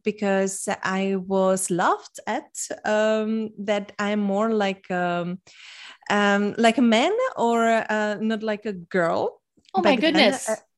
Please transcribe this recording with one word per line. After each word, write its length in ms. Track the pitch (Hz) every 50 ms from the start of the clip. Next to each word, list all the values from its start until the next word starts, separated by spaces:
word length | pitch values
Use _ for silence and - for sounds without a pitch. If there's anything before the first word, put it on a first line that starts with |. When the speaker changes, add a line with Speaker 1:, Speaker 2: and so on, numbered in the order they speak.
| _
Speaker 1:
because 640 | 220 208 214 208 202 196 190 190 190 190 - - - 190 -
I 360 | - 180 190 190 196 196 196 190
was 520 | 185 190 190 190 190 190 190 185 190 -
laughed 500 | 185 170 190 277 392 415 - - _ - -
at, 240 | - 214 285 - - _ - - - - - -
um, 640 | - 214 214 214 220 220 220 214 214 220 220 220 - - -
that 320 | 202 202 208 202 202 202 - -
I'm 200 | 208 202 214 208
more 320 | 208 196 196 196 214 226
like, 380 | 226 214 202 196 190 190 - -
um, 500 | 185 180 180 175 175 175 175 175 180 - - - - - - - - - - - - _ _ -
um, 440 | 196 208 208 202 202 202 202 202 - -
like 180 | 233 226 226 -
a 60 | 247
man 280 | 233 220 220 262 349 427 466 508 523 -
or, 320 | - 233 233 233 233 226 226
uh, 480 | 226 226 - - 214 214 214 214 214 196
not 220 | 214 220 226 208 214
like 220 | 220 214 202 - 226
a 60 | 202
girl. 680 | 180 170 - - 190 170 165 180 208 - 480 - _ _ _ _ _ _ _ -
Speaker 2:
Oh 80 | 381
my 100 | 349 311
Speaker 1:
Back 100 | 277 233
then, 120 | 247 320 294
Speaker 2:
goodness. 340 | 320 269 208 269 254 - -
Speaker 1:
uh, 80 | 220 - - _ _